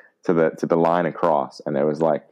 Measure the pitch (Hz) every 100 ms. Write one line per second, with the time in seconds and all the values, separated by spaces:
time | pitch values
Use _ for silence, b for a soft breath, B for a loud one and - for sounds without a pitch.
0 | b _ - 82 80 - - 85 82 87
1 | 85 - 85 76 67 - - 71 76 73
2 | 80 73 -